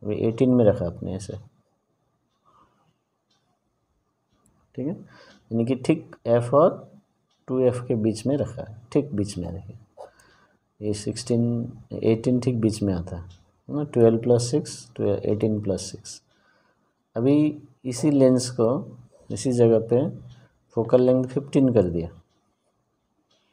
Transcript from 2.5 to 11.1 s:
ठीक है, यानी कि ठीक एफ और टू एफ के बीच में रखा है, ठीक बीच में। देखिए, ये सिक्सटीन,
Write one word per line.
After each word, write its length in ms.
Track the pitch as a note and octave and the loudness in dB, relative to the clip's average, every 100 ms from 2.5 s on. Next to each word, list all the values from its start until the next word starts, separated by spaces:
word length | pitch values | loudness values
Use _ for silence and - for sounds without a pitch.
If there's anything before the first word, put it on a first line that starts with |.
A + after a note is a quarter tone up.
| _ _ _ _ _ _ _ _ _ _ _ _ _ _ _ _ _ _ _ _ _ _ - | _ _ _ _ _ _ _ _ _ _ _ _ _ _ _ _ _ _ _ _ _ _ -10
ठीक 120 | C3+ | -8
है, 60 | |
यानी 720 | - - - - _ - A2+ A#2 | -8 -14 -20 -20 _ -6 -2 -2
कि 100 | C3 | -2
ठीक 400 | C3+ D#3+ - - A2+ | 0 -2 -4 -10 0
एफ 260 | A#2 A#2+ | 0 2
और 380 | C#3 F3 - - - _ _ _ _ - | 4 4 2 -12 -20 _ _ _ _ -6
टू 120 | B2+ | 0
एफ 260 | B2+ A#2 B2 | 0 0 -2
के 80 | A#2+ | -2
बीच 300 | A2 G#2+ C3 | -2 -2 -2
में 120 | C#3+ | -2
रखा 260 | - - | -4 -8
है, 180 | - - - | -14 -16 -6
ठीक 220 | D3 - | -4 -2
बीच 240 | G2+ G2+ F#2 | -4 -4 -6
में। 160 | E2+ | -10
देखिए, 240 | F2 - - _ - - _ _ _ _ _ _ - | -10 -14 -20 _ -20 -20 _ _ _ _ _ _ -8
ये 120 | G#2+ | -6
सिक्सटीन, 800 | G2+ - | -4 -6